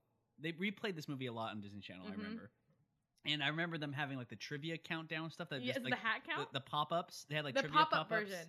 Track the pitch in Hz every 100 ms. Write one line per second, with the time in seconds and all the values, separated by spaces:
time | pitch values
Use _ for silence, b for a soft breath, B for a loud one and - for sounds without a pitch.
0 | _ _ _ - 156 165 202 202 226 165
1 | 151 139 127 117 110 104 101 101 - 92
2 | 95 98 208 226 - _ _ _ _ _
3 | _ _ 147 151 143 156 170 165 147 139
4 | 143 135 120 110 - 147 160 160 - 165
5 | 160 160 160 - 170 190 247 262 240 240
6 | 220 220 330 320 - 135 - 147 151 170
7 | 180 - - 151 147 254 190 302 311 285
8 | 208 220 208 180